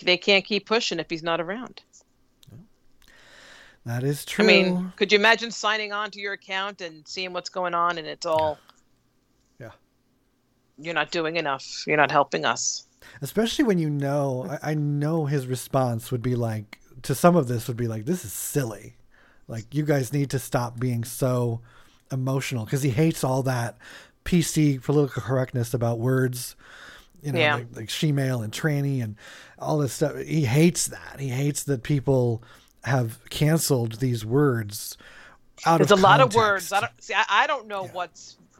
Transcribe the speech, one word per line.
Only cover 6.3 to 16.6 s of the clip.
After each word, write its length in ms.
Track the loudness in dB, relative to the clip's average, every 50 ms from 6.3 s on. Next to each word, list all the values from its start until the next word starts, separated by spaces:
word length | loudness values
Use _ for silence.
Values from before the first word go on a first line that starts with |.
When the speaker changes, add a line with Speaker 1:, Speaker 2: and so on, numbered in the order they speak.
| -10
Speaker 1:
account 480 | -10 _ -8 -6 -6 -6 -6 -8 -10
and 260 | -12 -12 -14 -14 -18
seeing 260 | -14 -10 -8 -8 -6 -6
what's 180 | -8 -8 -8
going 240 | -6 -6 -4 -2 0
on 240 | 0 0 0 0 -2
and 80 | -6
it's 200 | -10 -10 -8 -4
all, 320 | -2 0 2 2 0 -2 -4 _ _ _ _ _ _ _ _ _ _ _ _ _ _ _ _ _ _ _ -20
Speaker 2:
Yeah. 140 | -18 -18 -20 _ _ _ _ _ _ _ _ _ _ _ _ _ _ _ _ _ _ _ _ -14
Speaker 1:
"You're 160 | -10 -6 -2
not 160 | -2 -2 -2
doing 260 | -2 -2 -2 -2 -2
enough. 480 | -2 -2 -2 -4 -4 -6 -12 -14 -10 -2
You're 100 | 0 4 4
not 120 | 4 4
helping 340 | 4 2 2 2 0 -2 0
us." 420 | 0 -2 -2 -2 -6 -6 -8 -12 _ _ _ -20 -20 -18 -12 -10
Speaker 2:
Especially 420 | -6 -2 -2 -2 0 2 0 2
when 140 | 2 2 2
you 120 | 2 0
know, 560 | -2 -2 -2 -2 -2 -2 -2 -2 -2 -4 -6 -8 -8 -8 -6
I, 100 | -4 -2
I 20 |
know 520 | -2 -2 -2 -2 0 0 0 0 0 0
his 200 | 0 0 -2 -2
response 640 | -2 -6 -6 -6 -2 0 0 0 0 0 -4 -4 -4
would 120 | -6 -4 -2
be 140 | -2 -2
like, 420 | 0 -2 -2 -4 -6